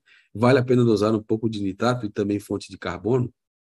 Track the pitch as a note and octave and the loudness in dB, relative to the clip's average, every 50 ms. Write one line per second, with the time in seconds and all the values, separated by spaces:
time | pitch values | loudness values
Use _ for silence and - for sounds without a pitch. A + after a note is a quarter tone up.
0 | _ _ _ _ _ _ - G#2 A#2 B2 C3+ C3 B2 B2+ B2+ B2 A#2+ A#2 A2 G2 | _ _ _ _ _ _ -6 0 4 4 4 4 4 4 2 4 4 4 4 4
1 | G#2 A2 A2 G#2 G#2+ - A2 A2 A#2 A2 A2 G2+ G2+ F#2+ F#2+ - A2+ A#2+ B2+ B2 | 2 2 0 0 -2 -2 -4 -2 -2 -4 -4 -4 -6 -6 -4 -2 0 -2 -2 -2
2 | A2+ G#2 - - G2+ G2+ G#2 G2+ - - G#2 G2 - - F#2+ F2 - F#2 F2 F2+ | -4 -8 -4 -4 -2 -2 -2 -4 -4 -6 -8 -8 -8 -10 -16 -12 -10 -8 -8 -6
3 | F#2 G#2+ B2+ B2+ A#2+ - - _ _ _ _ _ _ _ | -4 -2 0 0 -2 -4 -8 _ _ _ _ _ _ _